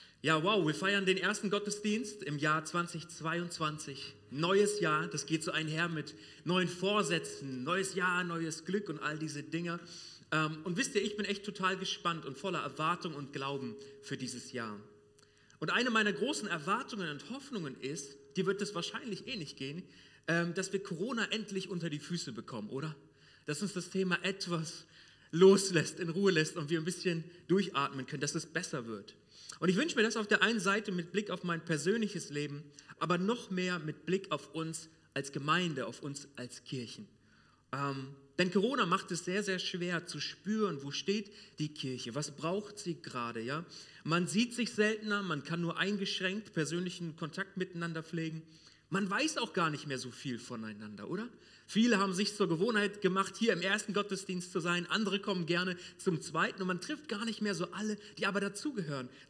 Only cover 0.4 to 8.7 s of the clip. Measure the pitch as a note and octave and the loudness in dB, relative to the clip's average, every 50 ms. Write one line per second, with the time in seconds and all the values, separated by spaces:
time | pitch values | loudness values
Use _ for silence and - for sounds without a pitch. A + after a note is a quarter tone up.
0.4 | D#3 G3 A3 G3+ D#3+ D#3 D3+ - F#3+ G3 G3+ G3+ F#3+ G#3 G3+ F3 F3 F#3+ G#3 G#3 | 6 4 4 6 4 4 2 2 2 2 2 4 4 4 2 4 2 2 0 0
1.4 | A3 F#3+ G3+ G3+ G#3 G#3 - - - G#3+ G#3 A3+ B3+ - - - - D3 D3 C#3+ | 0 0 0 0 0 -2 -4 -2 0 0 0 0 0 -4 -8 -8 -6 -4 -2 2
2.4 | D3+ D#3 D#3 D#3+ D#3 - - F3 E3+ E3+ - D#3+ - - - - D3+ E3 E3 E3+ | 4 4 4 2 0 0 -2 -2 -2 -2 -4 -8 -10 -10 -12 -6 -4 -2 -2 -2
3.4 | F3 E3+ - - D#3+ D3+ D3+ D3+ - D3 C3+ - - - - - - - B2 C#3+ | -2 -4 -4 -2 -2 -2 -2 -4 -8 -10 -10 -12 -12 -14 -16 -18 -14 -8 -2 0
4.4 | E3 F3+ G3 G3+ G#3 G3+ - - F3 D#3+ D3+ D3+ E3 E3+ - D3 - - D#3+ D#3 | 4 6 6 6 6 6 4 2 2 4 4 2 0 -2 -4 -6 -2 -2 -2 0
5.4 | - F3 C#3 D#3 D#3+ D3+ D#3 D#3+ F3 E3+ D#3+ D3+ D3 - - - - - - - | 0 -2 -2 0 -2 0 0 0 0 0 0 -4 -4 -6 -12 -16 -18 -20 -20 -8
6.4 | - D#3 F3+ F#3 F3+ F3 F3+ - F#3+ G3 G#3 G#3+ G3 - F3 D#3+ - - - - | 0 2 4 4 4 2 0 0 0 2 4 4 4 2 0 0 -2 -4 -8 -8
7.4 | C#3+ C3+ B2+ B2+ B2+ D3+ F3 F#3+ F#3 - E3+ F#3 F3+ F#3 F3 F3+ F3+ E3+ E3+ E3 | -6 -6 -6 -4 -2 0 0 0 0 0 0 0 2 2 2 2 0 0 -2 -2
8.4 | E3 D#3+ D#3 - - - | -2 -2 -4 -6 -4 0